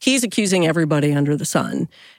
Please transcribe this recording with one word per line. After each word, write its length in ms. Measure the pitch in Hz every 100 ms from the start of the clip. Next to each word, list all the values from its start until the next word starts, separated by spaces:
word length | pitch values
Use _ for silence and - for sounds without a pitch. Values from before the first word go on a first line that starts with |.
He's 240 | - 262
accusing 420 | 233 240 202 190 160
everybody 460 | 165 156 151 147
under 240 | 143 143 147
the 80 |
sun. 440 | 165 160 - - 170 - -